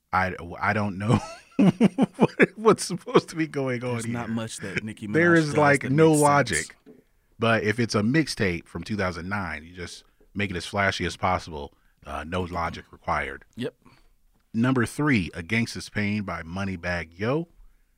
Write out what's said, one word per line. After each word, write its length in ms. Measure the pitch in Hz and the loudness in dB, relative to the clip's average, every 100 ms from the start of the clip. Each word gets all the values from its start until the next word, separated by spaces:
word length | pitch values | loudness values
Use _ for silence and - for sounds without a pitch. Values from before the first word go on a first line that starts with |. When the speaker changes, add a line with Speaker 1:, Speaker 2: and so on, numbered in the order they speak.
| _ | _
Speaker 1:
I, 220 | 92 92 - 87 90 | -2 -2 -4 -10 -4
I 140 | 95 | -2
don't 240 | 104 104 95 | 0 -2 -2
know 200 | 104 110 - - | 0 0 0 -16
<laughs> 180 | - - | -6 4
what, 720 | 190 - 233 - 247 - 214 - - - | 4 6 4 4 -2 2 2 4 2 4
what's 280 | 220 175 | 4 4
supposed 460 | - 180 - 254 - | 2 -8 2 2 2
to 60 | 165 | -4
be 100 | 160 | -4
going 360 | 143 131 120 | -2 -2 -2
on 100 | 123 | -4
Speaker 2:
There's 120 | 117 | -4
Speaker 1:
here. 80 | 113 | -4
Speaker 2:
not 160 | 120 113 | -6 -4
much 300 | 113 113 - | -6 -6 -8
that 260 | 101 87 | -8 -6
Nicki 240 | 110 104 107 | -8 -10 -2
Minaj 40 | |
Speaker 1:
There 200 | 120 175 | 2 4
is, 120 | 170 151 | 4 4
Speaker 2:
does 100 | 147 | 4
Speaker 1:
like, 260 | 143 139 | 4 4
Speaker 2:
that 80 | 127 | 2
Speaker 1:
no 200 | 143 160 | 6 6
Speaker 2:
makes 100 | 151 | 6
Speaker 1:
logic. 360 | 147 143 123 - | 6 4 2 0
Speaker 2:
sense. 140 | - - - - _ _ _ - | -4 -12 -20 -20 _ _ _ -2
Speaker 1:
But 260 | 113 110 | 0 2
if 160 | 98 110 | 0 0
it's 160 | 113 110 | 0 0
a 60 | |
mixtape 680 | 107 156 143 - 101 85 - | 2 2 0 0 -2 -2 -8
from 160 | 87 | -12
two 120 | 85 104 | -6 -4
thousand 320 | 92 85 87 | -4 -4 -6
nine, 360 | 104 90 76 | -6 -6 -10
you 100 | 82 | -12
just 300 | 90 87 - - _ _ | -14 -14 -14 -20 _ _
make 180 | - 101 | -6 -4
it 40 | 87 | -4
as 80 | - | -4
flashy 380 | 104 98 - 87 | 0 0 0 -4
as 100 | - | -2
possible. 560 | 95 92 - 76 71 _ _ _ 71 | 0 0 -4 -12 -12 _ _ _ -12
Uh, 160 | 71 | -10
no 180 | 78 90 | -6 -6
logic 420 | 87 85 82 85 - | -4 -4 -6 -6 -14
required. 520 | - - 78 69 69 _ - | -12 -4 -4 -4 -10 _ -10
Speaker 2:
Yep. 180 | 240 - - - _ _ _ _ _ | -10 -10 -20 -20 _ _ _ _ _
Speaker 1:
Number 320 | 113 123 127 110 | 0 2 2 0
three, 420 | - 151 120 82 | 0 2 2 0
A 80 | - | -6
Gangsta's 460 | 85 113 117 90 - | -4 -2 -2 -6 -8
Pain 340 | - 104 107 | -4 -2 -2
by 200 | 95 85 | -4 -8
Moneybagg 760 | 80 92 98 92 90 87 80 85 | -8 -6 -6 -6 -4 -6 -6 -6
Yo. 300 | 107 151 170 - - _ _ | -4 -2 -4 -14 -20 _ _